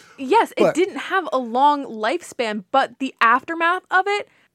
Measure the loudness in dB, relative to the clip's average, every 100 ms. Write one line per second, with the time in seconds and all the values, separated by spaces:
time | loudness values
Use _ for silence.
0 | -20 -10 0 2 2 2 0 2 -2 -4
1 | -4 -4 -2 -4 -2 2 2 2 -4 -6
2 | -4 -4 -8 -6 -4 -4 0 0 0 -4
3 | -6 2 4 4 0 -2 -2 -2 0 0
4 | 2 -2 -4 _ _